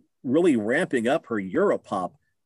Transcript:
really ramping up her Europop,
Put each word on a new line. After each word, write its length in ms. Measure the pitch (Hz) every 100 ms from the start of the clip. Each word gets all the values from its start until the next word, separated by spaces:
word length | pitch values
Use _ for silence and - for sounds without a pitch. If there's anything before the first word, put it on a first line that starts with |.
| _ _
really 320 | 139 147 180 123
ramping 520 | 104 143 185 127 113
up 180 | 156 -
her 100 | 110
Europop, 800 | 95 117 202 123 - 101 90 - _ _